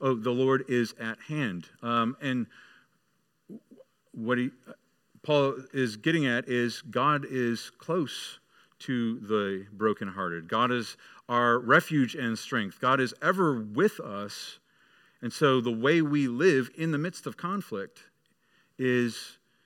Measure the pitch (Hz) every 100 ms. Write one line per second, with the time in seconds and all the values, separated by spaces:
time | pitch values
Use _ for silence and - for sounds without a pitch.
0 | 139 120 117 123 131 135 131 123 117 -
1 | 113 110 - 151 123 87 - _ 120 117
2 | 113 131 143 127 110 - - - _ _
3 | _ _ _ _ - 208 - - - _
4 | _ 120 113 123 127 - - - _ _
5 | _ _ - 147 139 131 131 139 123 107
6 | 160 165 139 120 - 123 120 - - 123
7 | 139 147 143 131 120 117 - - - 175
8 | 143 - - - _ _ _ _ - 123
9 | 117 117 104 107 101 95 101 101 107 101
10 | 101 92 92 85 82 113 123 123 107 -
11 | - - - 120 120 120 120 151 - 156
12 | 123 165 123 110 - 127 101 - 127 135
13 | 127 - 156 185 170 123 107 107 208 -
14 | 139 101 104 - - - _ _ _ _
15 | _ _ 120 - 147 131 120 113 127 165
16 | 151 147 135 120 180 135 127 - 165 147
17 | 170 - 147 - 175 202 - 104 98 -
18 | - _ _ _ _ _ _ - 127 123
19 | 120 113 - - _ _